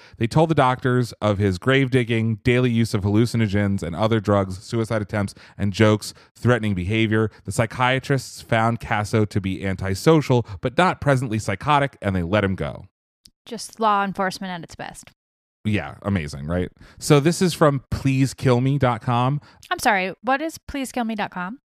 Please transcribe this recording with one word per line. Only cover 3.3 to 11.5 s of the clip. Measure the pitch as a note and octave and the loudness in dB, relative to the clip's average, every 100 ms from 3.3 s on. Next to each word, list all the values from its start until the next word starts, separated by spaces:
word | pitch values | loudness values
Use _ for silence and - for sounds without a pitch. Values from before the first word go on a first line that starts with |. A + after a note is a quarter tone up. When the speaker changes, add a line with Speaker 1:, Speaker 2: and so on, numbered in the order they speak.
| A#2 G#2+ G2+ G2+ G2 | 2 0 2 0 0
Speaker 1:
and | E2+ E2 | -4 -2
other | A2 A2+ | 0 0
drugs, | G2+ G2+ F#2+ F#2+ | 2 2 0 -6
suicide | - A#2 A2 A2+ | -6 -4 -2 -4
attempts, | G2+ G#2+ F#2+ - - - | -4 -4 -4 -8 -16 -6
and | G2+ | -2
jokes, | F#2 A2 G#2+ - - _ - | 4 6 4 -2 -16 _ -4
threatening | A#2 A#2+ G#2+ | 0 2 0
behavior. | F2+ F2 A2 A2 A2 A2 - | -2 -2 0 2 2 0 -4
The | - | -8
psychiatrists | - A2+ - B2+ C3 - C3+ - - | -2 -2 0 0 0 -2 -4 -4 -14
found | - A2+ A2+ A#2 | -2 0 2 0
Casso | - G#2+ G#2 A2+ G#2 | -2 -4 0 0 0
to | G#2+ | -2
be | F#2+ F#2 | -4 -4
antisocial, | F#2+ F#2+ F#2+ G2 D#3+ D#3+ C3+ B2 - - | -4 -4 -4 0 4 4 4 0 -2 -6
but | B2+ A#2+ | -6 0
not | F3+ D3 | 0 0
presently | C#3+ C3 B2+ A2 | 0 0 0 -4
psychotic, | - | -4